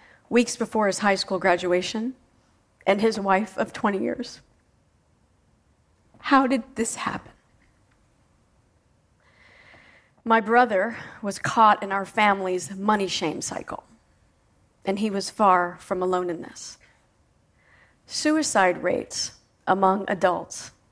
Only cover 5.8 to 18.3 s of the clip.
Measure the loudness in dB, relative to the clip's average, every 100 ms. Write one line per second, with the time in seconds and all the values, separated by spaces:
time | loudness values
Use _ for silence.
5.8 | _ _ _ _ 2 2 4 0 -4 -6
6.8 | -6 -6 -8 -8 -12 _ _ _ _ _
7.8 | _ _ _ _ _ _ _ _ _ _
8.8 | _ _ _ _ _ _ _ _ -20 -20
9.8 | _ _ _ _ 2 2 4 4 4 2
10.8 | -2 -6 -14 -10 -8 -6 -2 4 6 6
11.8 | 0 -4 -2 2 2 2 0 -4 -4 -4
12.8 | 0 0 0 -2 -4 -4 -8 -8 -10 -12
13.8 | -16 _ _ _ _ _ _ _ _ _
14.8 | -6 -4 -4 -4 -6 2 4 4 2 -6
15.8 | -6 -4 -2 -2 -2 -6 -12 -16 -18 -20
16.8 | _ _ _ _ _ _ _ _ _ _
17.8 | _ _ -12 -4 0